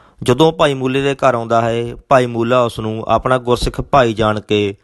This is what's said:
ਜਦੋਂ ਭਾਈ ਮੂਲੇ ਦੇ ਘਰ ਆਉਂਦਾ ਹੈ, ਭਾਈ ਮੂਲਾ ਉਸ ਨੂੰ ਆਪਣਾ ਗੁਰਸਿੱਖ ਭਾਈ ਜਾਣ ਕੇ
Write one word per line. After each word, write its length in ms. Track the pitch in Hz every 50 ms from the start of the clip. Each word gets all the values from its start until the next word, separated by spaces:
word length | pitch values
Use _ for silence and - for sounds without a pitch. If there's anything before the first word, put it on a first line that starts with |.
| _ _ _ - -
ਜਦੋਂ 280 | 123 123 131 160 160
ਭਾਈ 220 | 160 175 165 147 139
ਮੂਲੇ 280 | 131 131 131 131 135
ਦੇ 140 | 139 139 139
ਘਰ 200 | - 135 131 123
ਆਉਂਦਾ 260 | 117 117 113 117 117
ਹੈ, 340 | 117 117 117 117 120 120 120 - - -
ਭਾਈ 160 | 139 127 123
ਮੂਲਾ 360 | 120 117 117 113 117 127 127 120
ਉਸ 160 | 113 - -
ਨੂੰ 260 | 110 110 110 110 -
ਆਪਣਾ 300 | - 113 110 - 127 127
ਗੁਰਸਿੱਖ 440 | 127 123 123 120 110 - 131 - -
ਭਾਈ 320 | - - - 143 123 117 104
ਜਾਣ 260 | 107 110 107 104 107
ਕੇ 360 | - - 107 104 104 98 101 -